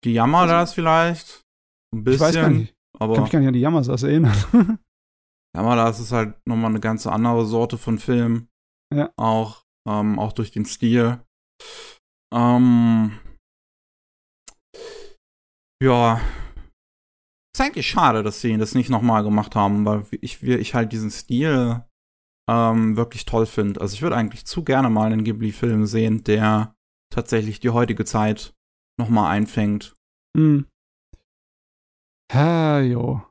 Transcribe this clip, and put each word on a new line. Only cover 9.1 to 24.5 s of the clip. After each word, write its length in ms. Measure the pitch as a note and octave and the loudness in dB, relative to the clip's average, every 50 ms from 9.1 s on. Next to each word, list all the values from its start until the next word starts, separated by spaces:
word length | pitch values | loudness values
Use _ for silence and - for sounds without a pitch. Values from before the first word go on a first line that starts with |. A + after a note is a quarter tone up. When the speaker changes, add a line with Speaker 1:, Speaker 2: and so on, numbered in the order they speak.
| _ | _
Speaker 1:
Auch, 480 | - A2+ A2+ A2 A2 A2 G#2+ A2 - _ _ _ _ _ G#2+ | -4 -2 0 0 0 -2 -4 -8 -18 _ _ _ _ _ -6
ähm, 280 | G#2 G#2 G#2 G#2+ G#2 | -4 -2 0 0 0
auch 140 | G#2 G#2+ G#2+ | -2 -2 -4
durch 200 | - - A2 - | -4 -6 -6 -6
den 120 | _ G#2+ G#2 | _ -6 -6
Stil. 560 | - - - - A#2 A#2+ B2 A#2 A#2 B2 A#2+ - _ _ _ _ _ _ _ - - - - - - - _ _ _ _ _ _ _ - | -6 -6 -2 0 2 4 4 2 2 0 -4 -10 _ _ _ _ _ _ _ -20 -20 -20 -20 -20 -20 -20 _ _ _ _ _ _ _ -2
Ähm, 800 | A#2+ A#2+ A#2+ A#2+ B2 B2 B2 A#2+ A#2 A#2 A#2 A#2 A2+ A2 G#2+ G#2+ A2 - - - - _ _ _ _ _ _ _ _ _ _ _ _ _ _ _ _ _ _ _ _ _ - _ _ _ _ _ - A#4 A4+ - - - - - _ _ _ _ _ _ _ _ _ _ _ _ _ C3 | 0 2 4 4 6 6 6 6 6 6 4 4 4 2 0 -2 -8 -16 -18 -20 -20 _ _ _ _ _ _ _ _ _ _ _ _ _ _ _ _ _ _ _ _ _ -20 _ _ _ _ _ -18 -18 -18 -16 -16 -18 -18 -20 _ _ _ _ _ _ _ _ _ _ _ _ _ 2
ja. 380 | C3 B2 A#2+ A#2+ A#2 A2+ A2+ - - - - - - - - - - _ _ _ _ _ _ _ _ _ _ _ _ _ _ _ _ _ | 2 4 4 4 2 2 0 -2 -4 -6 -6 -14 -14 -14 -18 -20 -20 _ _ _ _ _ _ _ _ _ _ _ _ _ _ _ _ _
Ist 80 | - | -4
eigentlich 280 | C4+ C#4+ C#4+ E3+ B2+ - | -4 -4 -2 -6 -6 -2
schade, 340 | - G#3 E3+ C#3 A2+ A2 G#2 | 0 2 2 4 2 2 -2
dass 160 | G#2+ G2+ - | -4 -6 -4
sie 160 | - A#2+ A2 | -4 -2 0
das 180 | G#2+ A2 G#2+ - | 0 -2 0 0
nicht 140 | B2+ B2 - | -2 0 0
noch 120 | C3 A2+ | 0 0
mal 220 | A2+ A#2+ A2+ A2 G#2 | 2 2 2 2 2
gemacht 320 | G#2+ G#2 G#2+ G#2 - - | 2 0 0 -2 -2 -2
haben, 300 | A2 G2+ G2+ G2+ G#2 G#2 | 0 0 2 2 0 0
weil 200 | G#2+ G#2+ G#2 G2+ - - - | 0 0 -2 -4 -8 -12 -10
ich, 200 | - A#2 - - | -10 -12 -12 -8
wir, 180 | - B2 B2 A#2+ | -2 -2 0 0
ich 140 | A2+ - - | -2 -2 -2
halt 200 | B2 A#2 G#2+ A#2 | -2 -2 -2 -4
diesen 180 | A2 G#2+ G#2+ | -6 -6 -6
Stil, 720 | - - - _ B2 A#2+ D3 D#3+ D3 C3 B2 A#2+ A#2 A#2+ A#2+ _ _ _ _ _ _ _ _ _ _ _ _ - | -8 -10 -8 _ -2 -2 0 2 2 2 0 0 -2 -6 -8 _ _ _ _ _ _ _ _ _ _ _ _ -2
ähm, 460 | A2+ A#2 A#2 A2+ A2+ A2+ A2+ A2 G#2+ | 0 2 2 2 2 2 0 0 0
wirklich 300 | A2 A#2 A#2 - G#2+ - | 0 -2 -4 -6 -14 -8
toll 200 | - - A#2 A2 | -4 0 0 0
find. 340 | D3 - - G#2 G2+ G2 - | 0 0 -2 -2 -2 -2 -4
Also 120 | - G2 G2 | -6 -8 -6
ich 80 | G#2 | -4
würd 120 | C#3+ E3+ - | -4 -2 0
eigentlich 320 | A#2 A2+ G#2 - - - | 0 -2 -4 -6 -12 -14
zu 180 | - | -10